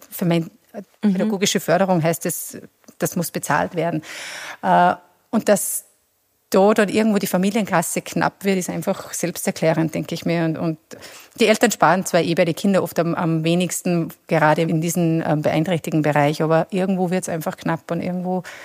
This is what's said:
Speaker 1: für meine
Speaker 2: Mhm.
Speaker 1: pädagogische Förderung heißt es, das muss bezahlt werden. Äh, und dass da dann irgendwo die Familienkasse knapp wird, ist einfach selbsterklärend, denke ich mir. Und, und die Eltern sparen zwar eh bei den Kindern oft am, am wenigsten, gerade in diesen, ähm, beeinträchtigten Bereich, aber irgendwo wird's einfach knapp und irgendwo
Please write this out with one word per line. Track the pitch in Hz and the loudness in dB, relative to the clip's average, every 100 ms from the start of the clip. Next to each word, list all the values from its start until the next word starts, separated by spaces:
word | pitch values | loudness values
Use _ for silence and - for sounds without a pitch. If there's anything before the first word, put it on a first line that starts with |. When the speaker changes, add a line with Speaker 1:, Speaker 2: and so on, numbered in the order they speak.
| - | -18
Speaker 1:
für | - | -4
meine | 175 170 160 _ _ 220 - - | 0 0 -2 _ _ -20 -20 -2
Speaker 2:
Mhm. | 208 | 0
Speaker 1:
pädagogische | 185 214 196 202 190 | 2 0 0 0 -2
Förderung | - 175 190 180 | 2 2 4 2
heißt | 160 165 175 | 2 -2 -4
es, | - - - - _ - - | -6 -10 -14 -18 _ -20 -6
das | - | -4
muss | 180 165 | -4 -6
bezahlt | 170 - 151 180 170 | -6 -2 0 0 -2
werden. | 170 156 - - - - - - | -2 -4 -8 -14 -14 -14 -14 -6
Äh, | 196 175 175 - _ _ - | 2 4 4 2 _ _ -4
und | 226 214 | -2 2
dass | 202 - - - _ _ _ _ _ - | 2 0 -8 -10 _ _ _ _ _ 0
da | 196 202 | 4 6
dann | 220 196 | 4 2
irgendwo | 208 220 202 | 2 2 0
die | 196 | 0
Familienkasse | 185 196 220 190 175 - 180 | 0 0 0 0 0 0 -6
knapp | - 175 160 - | -6 -2 -2 -2
wird, | 196 190 | -2 -2
ist | 175 | -2
einfach | 175 180 185 - | -4 -4 -6 -8
selbsterklärend, | - 175 - 208 - 160 165 160 | -6 -6 -4 -6 0 0 2 0
denke | 165 151 | -2 -6
ich | 170 175 | -6 -2
mir. | 170 | 0
Und, | 160 156 | 0 -2
und | 165 160 _ - - - - - | -4 -6 _ -20 -20 -20 -16 0
die | 220 | 2
Eltern | 220 233 | 4 2
sparen | - 156 185 | 4 4 4
zwar | - 175 | 2 0
eh | 170 | 2
bei | 170 | 2
den | 170 | 2
Kindern | 160 202 185 | 2 2 2
oft | 165 - | 0 -2
am, | 170 | -2
am | - 165 160 | 0 0 0
wenigsten, | 165 170 180 - 185 170 165 - - | 2 0 0 -2 -2 -2 -2 -8 -2
gerade | 160 156 156 | 2 4 4
in | 165 160 | 2 0
diesen, | 170 180 165 165 - | 0 0 2 0 0
ähm, | 151 | 0
beeinträchtigten | 151 160 160 165 170 160 | 0 0 0 -2 0 0
Bereich, | 151 147 143 156 | 2 2 2 2
aber | 156 160 - | 2 2 0
irgendwo | 185 190 180 180 | -2 -2 0 0
wird's | 185 - | -2 -2
einfach | 165 185 - | -6 -6 -6
knapp | 165 165 - | -4 -4 -4
und | 170 | -6
irgendwo | 180 180 180 185 - - | -4 -4 -4 -4 -6 -16